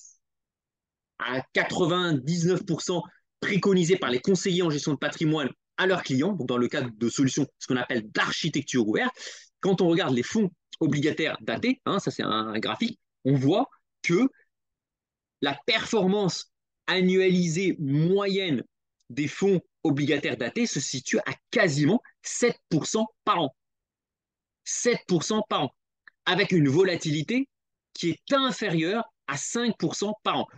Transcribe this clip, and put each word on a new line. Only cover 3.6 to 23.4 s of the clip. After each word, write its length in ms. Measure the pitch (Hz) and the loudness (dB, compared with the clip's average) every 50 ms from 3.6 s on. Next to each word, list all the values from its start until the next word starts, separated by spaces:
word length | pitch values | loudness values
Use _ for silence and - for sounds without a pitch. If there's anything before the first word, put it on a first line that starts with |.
| - 202 196 185 180 156 185 | 2 4 4 4 4 4 2
par 140 | 180 - 131 | 2 0 0
les 100 | 120 127 | -2 0
conseillers 420 | - - 196 175 - 202 180 175 185 | 0 2 0 2 2 0 0 0 0
en 80 | 165 | 0
gestion 220 | 147 147 - - 147 | 0 -2 -2 -2 -2
de 60 | 131 | -2
patrimoine 520 | - 147 143 - 170 151 151 156 143 123 - _ _ _ _ | -2 -4 -4 0 0 2 2 2 0 -4 -6 _ _ _ _
à 100 | - 180 | -2 0
leurs 160 | 190 190 170 - | 2 2 0 0
clients, 300 | - 135 131 147 190 214 | 0 0 0 0 0 -2
donc 160 | 170 - 123 | -2 -4 -2
dans 80 | 127 | 0
le 120 | 123 120 113 | 0 0 0
cadre 220 | - 151 139 120 113 | -2 -2 -4 -6 -6
de 160 | 107 117 117 | -4 -4 -2
solutions, 380 | - - 139 131 - - 143 - _ - | 0 0 0 0 2 0 -2 -2 _ -8
ce 80 | - | -6
qu'on 100 | - 131 | -4 -2
appelle 340 | 123 123 - 135 120 107 107 | -2 -2 -2 -4 -4 -4 -4
d'architecture 760 | - 208 190 160 143 - - 165 - 160 - - - 127 113 | -4 -2 -2 -2 -2 -4 -4 -2 -2 -4 -4 -2 0 0 0
ouverte. 300 | 101 107 175 247 247 - - - - - - - _ _ _ | 2 0 0 0 -2 -4 -8 -14 -18 -18 -18 -20 _ _ _
Quand 200 | - 180 196 175 | -2 0 2 2
on 80 | 190 170 | 4 2
regarde 260 | 170 156 - - 131 | 2 2 2 0 0
les 80 | 120 117 | 0 -2
fonds 280 | - - 220 220 180 - _ _ _ - - | 0 0 0 0 0 -2 _ _ _ -6 -2
obligataires 560 | 165 156 143 147 139 156 139 - 160 147 - - | -2 0 0 0 0 0 0 -2 -2 -4 -4 -6
datés, 400 | - 110 113 110 - 240 254 - - | -6 -6 -4 -2 0 -2 -2 -2 -2
hein, 120 | - 165 196 | -4 -2 -2
ça 120 | - 147 | -2 -4
c'est 120 | 131 - 110 | -4 -4 -2
un, 60 | 101 | -2
un 300 | 104 110 110 110 107 110 | -2 -2 -2 -2 -4 -4
graphique, 400 | 101 - 107 - 226 233 - - _ _ _ _ - | -4 -4 -4 -4 -4 -4 -6 -8 _ _ _ _ 0
on 120 | 131 139 | 2 2
voit 320 | 139 127 139 170 214 269 - _ _ _ _ _ _ - | 4 4 4 2 2 0 -2 _ _ _ _ _ _ -2
que 260 | - 165 180 254 262 - _ _ _ _ _ _ _ _ _ _ _ _ _ _ _ _ _ _ _ _ _ | 0 2 2 2 2 0 _ _ _ _ _ _ _ _ _ _ _ _ _ _ _ _ _ _ _ _ _
la 160 | - 143 139 - - | -4 -4 -4 -4 -2
performance 840 | - 220 220 - - - 220 185 185 190 208 202 180 - - - _ _ _ _ _ _ _ _ - | -2 -2 -2 -2 0 0 2 2 4 2 2 2 0 -2 -4 -8 _ _ _ _ _ _ _ _ -2
annualisée 880 | 170 185 185 185 185 185 190 190 180 185 180 170 156 170 196 180 - - | 0 2 4 4 4 4 4 4 4 4 2 2 0 0 0 0 0 -2
moyenne 840 | 160 135 139 147 156 170 190 202 202 202 190 196 190 180 147 117 - _ _ _ _ _ _ _ _ - | -2 0 2 2 2 4 2 2 2 0 0 0 0 0 0 -2 -2 _ _ _ _ _ _ _ _ -12
des 180 | 120 120 147 - | -6 -4 -4 -4
fonds 320 | - - 190 196 196 170 - _ _ _ - | -2 0 2 2 4 2 0 _ _ _ -2
obligataires 520 | - 139 135 147 139 151 143 - 160 - | 0 0 2 2 0 0 0 -2 -4 -4
datés 300 | - 123 117 - - 240 | -4 -4 -4 -2 -2 -2
se 140 | 220 - 160 | -2 -2 -4
situe 380 | 135 - - 131 - - - 220 | -4 -6 -6 -8 -4 -2 -2 -2
à 140 | - - 135 - _ _ | -2 -4 -8 -10 _ _
quasiment 520 | - 233 208 180 139 143 151 143 196 254 - - _ _ - | 0 2 4 4 4 4 4 4 4 2 0 -4 _ _ -14
sept 360 | - - - - 240 - - _ - | -10 -4 0 0 0 0 -2 _ -2
pour 180 | - 151 - | -2 -2 0
cent 200 | - - 220 226 226 - _ - | 0 -2 -2 -2 -4 -6 _ -2
par 160 | - 185 175 | -2 0 0